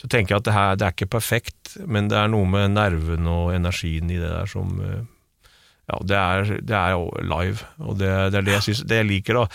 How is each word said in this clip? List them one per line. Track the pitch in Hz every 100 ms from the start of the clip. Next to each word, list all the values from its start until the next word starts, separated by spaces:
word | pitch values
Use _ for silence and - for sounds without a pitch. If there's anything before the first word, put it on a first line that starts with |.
så | 120
tenker | 123 95
jeg | 101
at |
det | 113
her, | 104 98 98
det | 101
er |
ikke | - 95
perfekt, | 113 - 113 - - - - -
men | 104 104
det | 107
er | 104
noe | 110 92
med | 98 98
nerven | 101 104 82 80 82 82
og | 85 87
energien | 90 87 90 85 80 85
i | 87
det | 85
der | 82 87
som, | 95 92 92
eh, | 95 95 117 _ _ _ - _ _ _ -
ja, | -
det | 90 101
er, | 90 95 101 101
det | - 104
er | 90
jo | 90 85 -
live, | 87 78 92 107 - -
og | 104 101
det, | 98 95 95
det | 101
er |
det | 98 101
jeg | 101 110
synes, | -
det | 113
jeg | 107
liker | 98 98 117
da. | 117